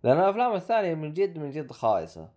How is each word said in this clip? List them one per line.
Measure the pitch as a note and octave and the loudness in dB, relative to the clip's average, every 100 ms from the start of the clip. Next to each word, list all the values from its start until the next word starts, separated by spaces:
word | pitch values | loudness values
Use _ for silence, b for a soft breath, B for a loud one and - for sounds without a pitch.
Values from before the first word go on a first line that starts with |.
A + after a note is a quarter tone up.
لأن | A#2 D3 | 4 4
الأفلام | F#3+ G#3 B3 | 4 2 0
الثانية | G3+ - A3+ F#3+ | -2 0 0 0
من | D#3+ D3+ | -2 -6
جد، | D#3 G3 E3 | -2 -2 -2
من | D3 | -8
جد | D3 C3 | -8 -10
خايسة. | - A#2 G2 E2 E2 D#2+ | -2 2 2 -2 -14 -18